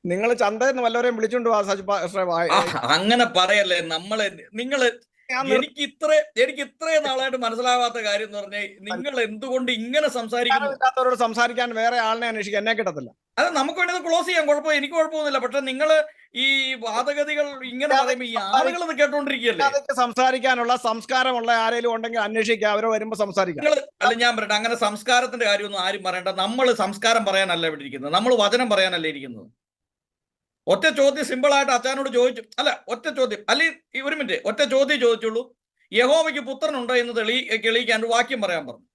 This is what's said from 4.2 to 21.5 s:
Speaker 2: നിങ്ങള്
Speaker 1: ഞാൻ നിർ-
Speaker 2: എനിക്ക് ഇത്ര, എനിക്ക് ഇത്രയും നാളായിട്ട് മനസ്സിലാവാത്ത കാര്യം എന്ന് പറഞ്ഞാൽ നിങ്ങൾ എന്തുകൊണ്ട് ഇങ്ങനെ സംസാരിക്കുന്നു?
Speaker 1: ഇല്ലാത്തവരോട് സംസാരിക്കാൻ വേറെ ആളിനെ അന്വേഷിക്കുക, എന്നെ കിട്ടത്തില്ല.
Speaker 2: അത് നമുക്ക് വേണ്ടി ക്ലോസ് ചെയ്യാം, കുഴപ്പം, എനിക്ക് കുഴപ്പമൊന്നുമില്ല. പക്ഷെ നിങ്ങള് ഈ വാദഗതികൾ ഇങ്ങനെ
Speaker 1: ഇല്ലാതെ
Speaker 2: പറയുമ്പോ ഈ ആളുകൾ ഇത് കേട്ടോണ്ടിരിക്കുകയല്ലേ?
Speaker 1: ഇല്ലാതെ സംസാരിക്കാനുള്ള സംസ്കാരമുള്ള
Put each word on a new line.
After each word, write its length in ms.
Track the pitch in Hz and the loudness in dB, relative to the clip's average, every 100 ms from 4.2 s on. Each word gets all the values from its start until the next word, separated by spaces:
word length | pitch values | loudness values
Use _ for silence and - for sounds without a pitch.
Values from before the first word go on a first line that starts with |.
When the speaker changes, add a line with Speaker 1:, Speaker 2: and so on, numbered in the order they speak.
| 202 175 - | -4 -6 -16
Speaker 2:
നിങ്ങള് 380 | 214 247 277 247 233 _ _ - | -10 -4 0 0 0 _ _ -8
Speaker 1:
ഞാൻ 140 | 254 | -6
നിർ- 120 | 269 262 | 2 0
Speaker 2:
എനിക്ക് 240 | 302 294 | 0 -6
ഇത്ര, 420 | 285 _ 302 311 302 220 | -8 _ 2 2 2 0
എനിക്ക് 180 | 262 262 | 0 0
ഇത്രയും 420 | 277 _ 320 311 | -10 _ 0 0
നാളായിട്ട് 340 | 294 262 262 254 | 2 -2 -2 -2
മനസ്സിലാവാത്ത 560 | 233 226 247 247 240 | -4 0 0 2 0
കാര്യം 320 | 233 214 202 | -2 -2 -2
എന്ന് 120 | 214 208 | -4 -10
പറഞ്ഞാൽ 400 | 196 202 202 202 | -8 -8 -8 -12
നിങ്ങൾ 400 | 196 180 277 254 | -10 -8 -4 -2
എന്തുകൊണ്ട് 500 | 220 214 262 254 254 | -4 -4 -4 -2 -2
ഇങ്ങനെ 360 | 233 233 285 302 | -4 -2 0 0
സംസാരിക്കുന്നു? 600 | 247 226 240 247 - 285 | -4 -4 -2 0 0 0
Speaker 1:
ഇല്ലാത്തവരോട് 460 | 269 262 262 254 | 0 0 2 0
സംസാരിക്കാൻ 580 | 240 233 220 240 240 247 | 2 0 2 0 0 -2
വേറെ 240 | 220 233 240 | 0 0 2
ആളിനെ 300 | 220 226 240 | 0 0 -2
അന്വേഷിക്കുക, 320 | 220 196 202 | -4 -4 -2
എന്നെ 140 | 214 | 0
കിട്ടത്തില്ല. 380 | 220 190 151 123 _ _ - | 0 -2 -4 -12 _ _ 0
Speaker 2:
അത് 140 | 339 | 0
നമുക്ക് 260 | 311 277 339 | 2 -2 0
വേണ്ടി 300 | 359 359 330 | -2 -2 0
ക്ലോസ് 180 | 339 339 | 0 2
ചെയ്യാം, 180 | 349 | 0
കുഴപ്പം, 280 | 294 294 311 | 2 2 2
എനിക്ക് 200 | 294 277 | 0 0
കുഴപ്പമൊന്നുമില്ല. 460 | 330 311 311 294 269 | 0 0 0 -2 0
പക്ഷെ 200 | 247 277 | -2 -4
നിങ്ങള് 440 | 262 262 311 311 302 _ _ | -4 -2 4 4 2 _ _
ഈ 380 | 240 269 269 262 | -2 0 2 0
വാദഗതികൾ 720 | 247 226 220 254 294 294 294 | -4 -4 -2 -2 -2 -2 -2
ഇങ്ങനെ 380 | 285 269 254 254 | -2 -6 -10 -4
Speaker 1:
ഇല്ലാതെ 200 | 294 269 | 2 2
Speaker 2:
പറയുമ്പോ 220 | 254 247 | 2 -2
ഈ 100 | 247 220 | -4 -4
ആളുകൾ 520 | 196 262 262 349 339 | 2 2 2 -2 -6
ഇത് 80 | 269 | 0
കേട്ടോണ്ടിരിക്കുകയല്ലേ? 680 | 285 285 277 269 233 175 | 2 2 -2 0 0 2
Speaker 1:
ഇല്ലാതെ 280 | 277 277 285 | 0 0 -4
സംസാരിക്കാനുള്ള 840 | 269 240 226 254 254 262 247 233 | -2 0 2 2 2 0 0 0
സംസ്കാരമുള്ള 760 | 247 240 226 - 254 254 247 233 | 0 0 -4 -2 0 0 0 0